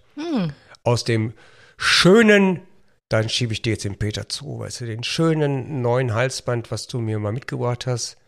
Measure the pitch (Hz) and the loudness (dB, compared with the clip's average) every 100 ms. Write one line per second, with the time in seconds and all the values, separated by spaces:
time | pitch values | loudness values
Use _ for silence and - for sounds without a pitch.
0 | _ 294 339 262 165 - - - 117 117 | _ -10 -4 -2 -2 -6 -18 -6 -2 0
1 | - 113 110 - - - - - - - | 0 -2 -2 -8 -20 -20 -20 -6 0 4
2 | 170 226 214 202 190 175 - _ _ _ | 8 8 8 8 6 0 -6 _ _ _
3 | - 110 110 - 120 107 117 104 101 98 | -2 -2 0 -2 -2 -4 -4 -4 -4 -4
4 | 104 104 101 - 147 117 104 - 120 110 | -6 -6 -8 -10 -10 -10 -10 -10 -10 -8
5 | 117 - 165 156 143 139 113 147 120 123 | -4 0 2 2 0 -2 -4 -2 0 0
6 | 127 110 131 - - 120 107 113 - 127 | 0 0 -2 -4 -4 -4 -4 -8 -6 -6
7 | 110 107 104 123 - 131 123 120 127 120 | -4 -4 -4 -6 -6 -4 -4 -4 -4 -4
8 | - - | -6 -12